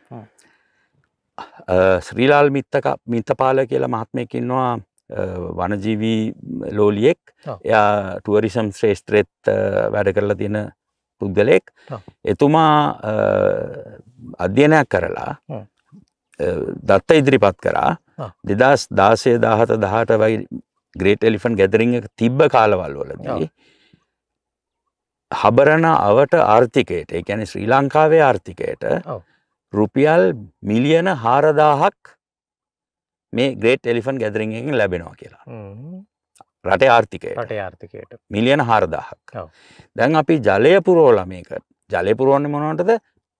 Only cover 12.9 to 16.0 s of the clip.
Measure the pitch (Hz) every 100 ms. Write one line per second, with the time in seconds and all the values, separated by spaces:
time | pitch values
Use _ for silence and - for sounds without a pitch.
12.9 | - 107 107 52 50 - - - - -
13.9 | - _ _ - - 90 107 147 156 135
14.9 | 92 85 - - 147 - 123 104 _ _
15.9 | 185